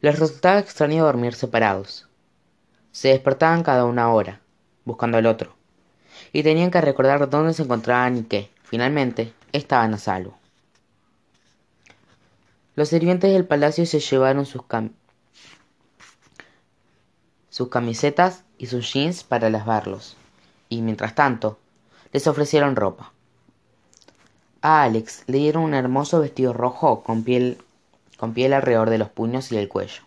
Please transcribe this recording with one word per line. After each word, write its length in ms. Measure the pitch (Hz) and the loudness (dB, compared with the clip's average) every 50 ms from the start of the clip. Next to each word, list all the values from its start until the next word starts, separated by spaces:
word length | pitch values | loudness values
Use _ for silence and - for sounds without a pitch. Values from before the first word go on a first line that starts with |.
| - | 2
Les 160 | 147 147 147 | 2 2 2
resultaba 400 | 160 156 156 - - 180 190 202 | 0 -2 -2 2 2 4 4 4
extraño 460 | 196 - - - 151 147 151 160 160 | 2 -2 -2 -2 0 0 2 2 2
dormir 300 | 151 135 120 120 120 117 | 2 2 0 -2 -4 -4
separados. 720 | - - 120 110 113 113 107 98 95 98 - - - - _ _ _ _ _ _ _ _ _ _ _ _ _ _ _ _ _ | -6 -8 -2 0 2 2 2 0 -2 -6 -12 -18 -20 -20 _ _ _ _ _ _ _ _ _ _ _ _ _ _ _ _ _
Se 180 | _ - - 139 | _ -2 2 2
despertaban 540 | 135 135 131 143 135 135 165 160 165 170 170 | 2 4 4 0 0 2 2 2 2 2 2
cada 220 | 151 139 127 123 | 2 2 2 2
una 260 | 120 120 123 117 117 | 2 0 2 2 4
hora, 300 | 117 110 101 - 101 - _ _ _ _ _ _ _ _ _ | 4 2 2 0 -8 -18 _ _ _ _ _ _ _ _ _
buscando 320 | 120 113 - - 117 117 113 | -10 -8 -4 -4 0 0 2
al 80 | 113 | 4
otro, 260 | 113 113 113 - - - _ _ _ _ _ _ _ _ _ _ _ - - - - _ | 2 2 0 -4 -12 -12 _ _ _ _ _ _ _ _ _ _ _ -20 -20 -20 -6 _
y 100 | 151 147 | 0 2
tenían 280 | 156 156 160 175 180 | 2 2 4 2 2
que 100 | 180 180 | 2 2
recordar 480 | 160 143 135 - 131 131 139 143 143 135 | 2 2 0 2 2 2 2 2 0 0
dónde 240 | 135 147 156 165 160 | 0 0 0 0 0
se 120 | 156 156 | -2 -2
encontraban 520 | 127 123 113 110 - 123 123 123 123 127 | -2 -2 -4 -2 0 0 2 2 0 0
y 60 | 120 113 | -4 -4
que, 280 | - - 101 101 - _ _ _ | -4 -6 -6 -6 -8 _ _ _
finalmente, 720 | - - 113 120 131 147 151 135 127 117 - 113 113 - _ _ _ - | -8 -4 -2 -2 0 0 0 -2 -2 -2 -6 -8 -8 -8 _ _ _ -6
estaban 400 | 147 147 - 143 123 117 110 110 | -6 -4 0 2 2 2 2 0
a 60 | 104 | -2
salvo. 400 | - - 95 92 90 95 - _ _ _ _ _ _ _ _ _ _ _ _ _ _ _ _ _ _ _ _ _ _ _ _ _ _ _ _ _ _ _ - _ _ _ _ _ _ _ _ _ _ _ _ _ _ _ _ | -4 -4 -6 -6 -6 -12 -16 _ _ _ _ _ _ _ _ _ _ _ _ _ _ _ _ _ _ _ _ _ _ _ _ _ _ _ _ _ _ _ -20 _ _ _ _ _ _ _ _ _ _ _ _ _ _ _ _
Los 120 | - 147 147 | -2 -2 0
sirvientes 420 | - 170 160 170 180 180 180 196 | 2 2 2 2 0 2 2 2
del 140 | 190 190 180 | 4 2 2
palacio 400 | 185 - 143 143 151 151 - 170 | 2 0 2 2 0 2 0 -2
se 160 | 165 - 151 | 0 0 -4
llevaron 460 | 143 - - 131 131 131 135 143 139 | -2 0 0 2 4 4 2 0 -2
sus 160 | 135 - 127 - | -6 -8 -16 -12
cam-, 300 | _ - 113 110 113 - _ _ _ _ _ _ _ _ _ - - - _ _ _ _ _ _ _ _ _ - - _ _ _ _ _ _ - _ _ _ _ _ _ _ _ _ _ _ _ _ _ _ _ _ _ _ _ _ | _ -6 -6 -6 -6 -12 _ _ _ _ _ _ _ _ _ -20 -20 -20 _ _ _ _ _ _ _ _ _ -20 -20 _ _ _ _ _ _ -20 _ _ _ _ _ _ _ _ _ _ _ _ _ _ _ _ _ _ _ _ _
sus 180 | - - 127 123 | -8 -8 -8 -4
camisetas 760 | - 123 120 117 117 - - 147 147 - 175 185 180 - _ _ _ | -4 -4 -2 -2 -4 -2 -2 -2 2 2 2 2 0 -6 _ _ _
y 120 | _ - 117 | _ -12 -8
sus 220 | 120 123 117 - | -8 -6 -6 -4
jeans 320 | - 135 143 160 175 175 - | -2 -2 -2 -2 -2 -6 -6
para 280 | _ 131 120 113 110 | _ -2 0 0 0
lavarlos, 680 | 110 110 107 113 113 107 - 98 95 101 - - - _ _ _ _ _ _ _ _ _ _ _ | 0 -2 -2 -2 -2 -2 -2 -6 -12 -12 -14 -20 -20 _ _ _ _ _ _ _ _ _ _ _
y, 100 | 117 117 | -8 -6
mientras 340 | 113 113 110 107 - - - | -4 -4 -4 -4 -6 -8 0
tanto, 440 | - 147 139 123 113 - 107 107 _ _ _ _ _ _ _ _ _ _ _ | 0 0 0 0 -2 -6 -8 -8 _ _ _ _ _ _ _ _ _ _ _
les 160 | _ 139 135 | _ -2 0
ofrecieron 480 | 160 147 135 147 143 - 151 143 143 135 | 0 0 0 -2 0 2 2 2 2 0
ropa. 380 | 113 104 95 90 - - - _ _ _ _ _ _ _ _ _ _ _ _ _ _ _ _ _ _ _ - _ _ _ _ _ _ _ _ _ _ - | 0 -2 -2 -4 -6 -20 -20 _ _ _ _ _ _ _ _ _ _ _ _ _ _ _ _ _ _ _ -20 _ _ _ _ _ _ _ _ _ _ 0
A 220 | 147 156 156 147 | 2 4 4 4
Alex 400 | 123 110 113 113 - - - - | 4 2 -2 -4 -6 -16 -18 -10
le 100 | - 127 | -4 -2
dieron 280 | 139 147 151 151 160 160 | 0 0 0 0 0 -2
un 100 | 156 147 | 0 -2
hermoso 460 | 135 127 127 127 135 147 - - 170 | -2 -2 0 -2 -2 -2 0 0 0
vestido 340 | 151 92 - - 131 127 120 | 0 0 -2 -2 -2 -2 0
rojo 480 | 117 120 123 - - - 151 117 110 - | -2 -4 -4 -4 0 0 0 0 0 -2
con 200 | - 117 113 110 | -4 -4 -4 0
piel, 360 | 123 123 123 123 123 123 - - _ _ _ _ _ _ _ _ _ _ _ | 0 0 0 0 0 -4 -8 -14 _ _ _ _ _ _ _ _ _ _ _
con 160 | - 113 113 | -10 -8 -4
piel 180 | 117 127 135 139 | 0 0 2 2
alrededor 380 | 135 135 127 120 113 110 113 | 2 2 2 2 2 2 2
de 80 | 113 110 | 0 0
los 100 | 110 104 | -2 -4
puños 420 | _ - 113 113 120 131 123 - | _ -6 -6 -4 -4 -6 -6 -4
y 60 | 117 | -4
el 120 | 107 104 101 | -4 -4 -4
cuello. 340 | - 95 95 104 - - - | -4 -6 -6 -6 -12 -20 -20